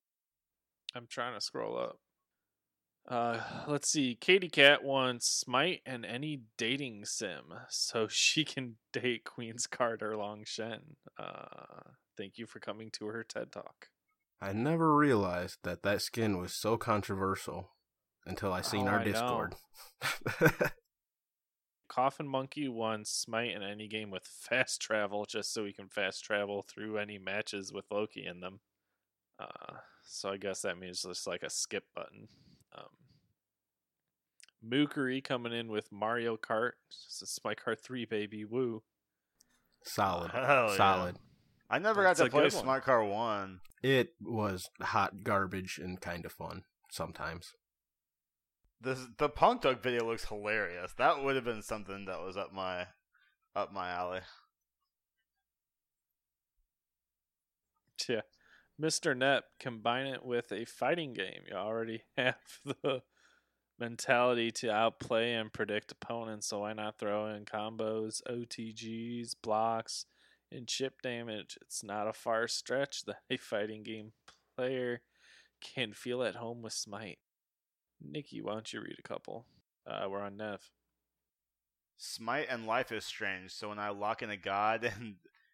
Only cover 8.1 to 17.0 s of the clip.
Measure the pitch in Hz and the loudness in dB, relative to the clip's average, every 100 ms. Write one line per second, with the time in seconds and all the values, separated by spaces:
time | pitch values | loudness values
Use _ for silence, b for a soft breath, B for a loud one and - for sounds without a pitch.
8.1 | - - - 147 - 123 113 _ 120 123 | 4 4 4 0 -2 -6 -10 _ -2 0
9.1 | 117 - - 117 110 - - 120 110 107 | 0 -4 -10 -8 -4 -4 0 0 0 -2
10.1 | 107 101 107 104 - 110 110 - - - | -2 -4 -6 -8 -6 -6 -8 -12 -20 -20
11.1 | - 50 - - - - - - 135 _ | -12 -12 -10 -14 -14 -16 -18 -20 -20 _
12.1 | - 98 - 113 107 - 107 110 - 107 | -14 -12 -12 -14 -10 -10 -8 -10 -8 -6
13.1 | 113 110 117 127 - - - - _ _ | -6 -6 -8 -8 -10 -14 -16 -20 _ _
14.1 | _ _ _ 98 101 135 165 160 147 147 | _ _ _ -4 0 2 6 8 8 8
15.1 | 113 95 87 90 - 90 85 98 101 - | 6 4 0 -4 -6 -6 -2 2 2 0
16.1 | - 107 95 87 - 107 113 - 104 | 0 2 2 -2 -2 0 0 2 0